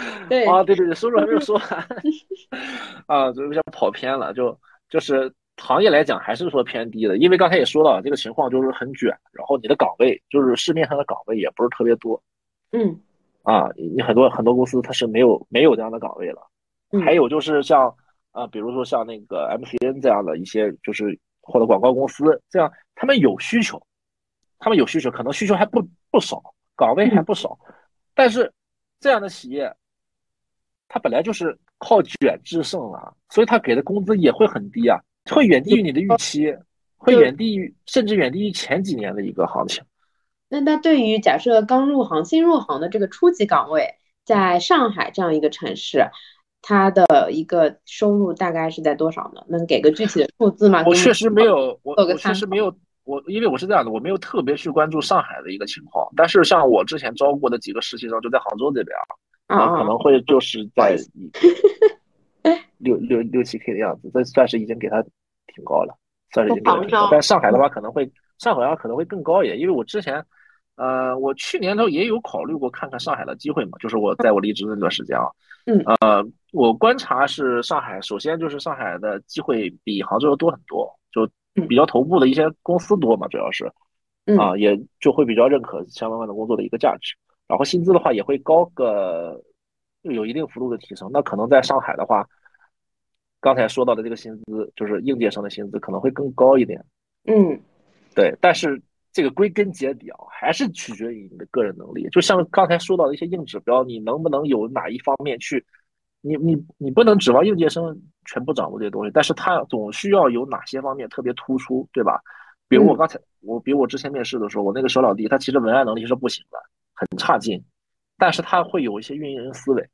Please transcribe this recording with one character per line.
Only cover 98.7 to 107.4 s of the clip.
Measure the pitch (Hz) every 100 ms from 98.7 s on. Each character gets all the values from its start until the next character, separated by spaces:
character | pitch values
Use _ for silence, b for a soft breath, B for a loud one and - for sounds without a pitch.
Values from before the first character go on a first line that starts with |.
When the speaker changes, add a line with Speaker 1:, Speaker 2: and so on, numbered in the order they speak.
| 135 - _ _
Speaker 2:
这 | -
个 | 143
归 | 156 202
根 | 196 196
结 | - 131 -
底 | -
啊， | - -
还 | - 131
是 | - 247
取 | - -
决 | 101 113
于 | 113 98
你 | 90
的 | 82
个 | 127
人 | 104 87
能 | 80 -
力。 | -
就 | 180
像 | - 185 165
刚 | - 185
才 | 170
说 | - 180
到 | 143
的 | 151
一 |
些 | 170
硬 | 180 135
指 | 104
标， | - 127
你 | 123 113
能 | 107 147
不 | 160
能 | 139 147
有 | 117 113
哪 | 135 85
一 | 123
方 | - 135
面 | 143 117
去， | - 135 - _ _ _ _ _
你， | 143 151
你， | 165 151 - -
你 | 139
不 | 139
能 | 233 202
指 | 175
望 | 123